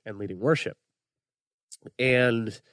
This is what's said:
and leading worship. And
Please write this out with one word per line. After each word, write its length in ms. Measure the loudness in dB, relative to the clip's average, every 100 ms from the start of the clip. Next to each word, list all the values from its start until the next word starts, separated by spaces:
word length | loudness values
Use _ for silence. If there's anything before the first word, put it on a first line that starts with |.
and 140 | -14 -12
leading 220 | -12 -4
worship. 360 | 0 0 -2 -10 _ _ _ _ _ _ _ _ _ -20 -18 -2
And 600 | 2 4 4 2 -2 -8 _